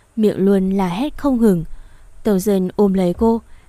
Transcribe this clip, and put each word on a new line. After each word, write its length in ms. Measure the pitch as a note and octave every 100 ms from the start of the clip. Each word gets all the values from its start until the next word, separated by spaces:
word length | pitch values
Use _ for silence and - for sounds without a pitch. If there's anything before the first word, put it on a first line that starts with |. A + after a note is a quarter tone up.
| _ A3+
miệng 220 | G#3 -
luôn 320 | F#3+ G3 F#3+
la 180 | G3 F#3
hét 300 | F3+ D4 -
không 200 | C#4+ A#3+
ngừng. 260 | A3+ F3 D#3+ - - - - -
Tâu 160 | A3 F#3
Dân 300 | G#3 F#3+ F#3 -
ôm 180 | G3+
lấy 200 | F#3+ F3+
cô, 280 | F3 A3+ A3+ - -